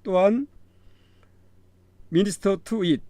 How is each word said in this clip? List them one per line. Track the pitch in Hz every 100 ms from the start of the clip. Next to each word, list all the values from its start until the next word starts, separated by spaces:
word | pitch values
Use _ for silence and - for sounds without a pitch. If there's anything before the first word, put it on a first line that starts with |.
또한 | - 185 196 233 285 - - _ - - _ _ _ _ _ _ _ _ _ _ -
minister | 165 202 175 196 196
to | - 226
it | 180 151 -